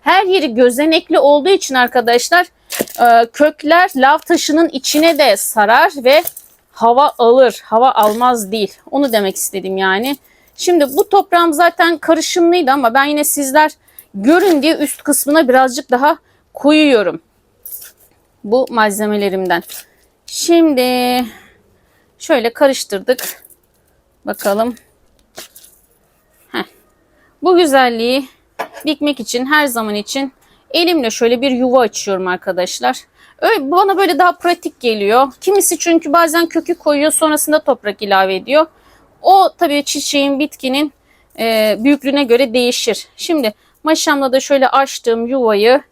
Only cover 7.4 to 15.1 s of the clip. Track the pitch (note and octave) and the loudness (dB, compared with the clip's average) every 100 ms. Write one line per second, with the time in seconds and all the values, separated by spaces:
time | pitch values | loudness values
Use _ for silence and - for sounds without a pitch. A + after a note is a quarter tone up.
7.4 | B3 - - A3 B3+ - G#3+ A3 B3 A#3+ | 4 0 -4 0 2 2 0 0 0 -2
8.4 | G3 A3 G3 - - C4+ C#4 A3 G3 G3 | -4 -6 -6 -8 -8 -4 0 0 -2 -6
9.4 | - G3 F#3 F#3+ F#3+ F#3+ B3+ C#4+ _ _ | -8 -8 -8 -4 -2 -2 -4 -8 _ _
10.4 | _ - - F4 C#4 C#4 G#4+ G4+ - E4+ | _ -8 0 0 0 -2 0 0 2 0
11.4 | E4+ D4 E4+ E4+ E4+ D#4+ - E4 - F4+ | 0 2 0 2 -2 0 0 0 0 0
12.4 | E4+ F4+ C4 C#4 A#3+ B3 C#4 D4 D4 C#4+ | 2 2 0 0 2 0 0 -2 -2 -4
13.4 | C4+ C#4+ D4+ - _ _ _ G3 G#3+ F4 | 0 2 0 -2 _ _ _ -4 2 4
14.4 | G4 D4+ D4 D#4 D4 - - | 4 2 0 -2 -4 -6 -4